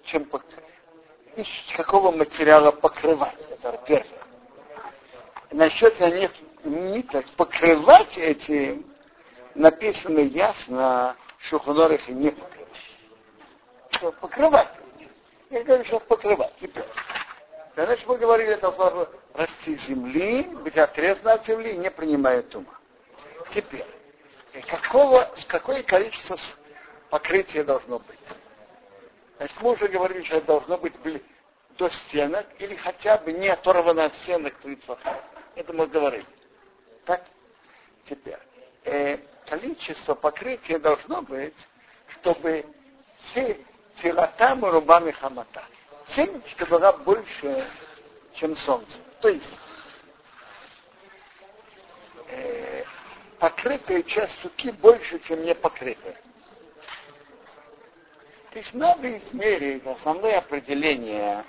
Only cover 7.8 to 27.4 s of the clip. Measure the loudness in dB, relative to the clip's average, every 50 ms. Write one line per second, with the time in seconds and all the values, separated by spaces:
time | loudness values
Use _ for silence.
7.8 | 10 12 12 12 10 6 -4 -2 0 0 0 -2 -2 -2 0 0 0 -2 -4 -10
8.8 | -14 -18 -20 _ _ _ _ _ _ -20 -20 -20 -20 -14 -2 6 6 6 6 6
9.8 | -4 -4 -4 -4 -4 0 2 2 2 2 2 0 0 0 0 -6 -10 -8 -4 0
10.8 | 0 2 2 2 0 -2 -4 -8 -20 -20 -20 _ -8 -4 -4 -4 -2 0 2 4
11.8 | 4 4 4 0 -2 -8 -6 -2 -2 -2 -2 -4 -20 -20 -20 -20 -20 -20 -20 -20
12.8 | -20 -20 -20 _ _ _ -20 _ _ _ _ _ -20 _ _ _ _ _ _ _
13.8 | -10 -8 -8 -4 -4 -6 -6 -8 -14 -10 -2 2 2 4 4 4 2 2 -6 -20
14.8 | -20 -20 -20 -20 -20 -20 _ _ _ _ _ _ _ _ -8 -8 2 2 2 2
15.8 | 2 -2 -4 -6 0 0 -2 0 2 -2 0 0 -2 -6 -6 -14 -18 -16 -14 -14
16.8 | -14 -12 -12 -14 -14 -12 -12 -12 -12 -14 -18 -20 -20 _ -20 -20 -20 -14 -6 -4
17.8 | -2 -2 -2 -4 -2 -4 -2 0 4 4 4 4 4 0 -2 0 -2 -4 0 2
18.8 | 0 0 2 0 -6 -6 -8 -20 -20 _ -6 -6 -6 -6 -6 -12 -10 -10 -8 -8
19.8 | -8 -8 -6 -6 -6 -4 -2 -2 0 0 -2 -2 -4 -6 -10 -10 -10 -2 4 4
20.8 | 2 4 2 -2 0 0 0 0 2 2 2 2 2 -4 -4 -4 -4 -8 -6 -4
21.8 | -6 -6 -6 -6 -2 -2 0 2 2 2 2 0 -2 -6 -14 -16 -16 -16 -20 -20
22.8 | _ _ _ _ _ _ -20 -20 -20 -20 -20 -18 -18 -6 -6 -6 -6 -6 -16 -16
23.8 | -16 -16 -18 -20 _ _ _ _ _ _ _ -20 -20 _ -20 -18 -10 -10 -8 -8
24.8 | -6 2 4 4 6 8 6 6 6 2 -8 -16 -10 -6 -6 -6 -4 -4 -6 -4
25.8 | -2 2 2 2 2 0 -8 -14 -12 -12 -10 -8 -8 -10 -10 _ _ -20 -20 -20
26.8 | -20 -20 -20 -20 _ _ -4 -4 -2 0 0 0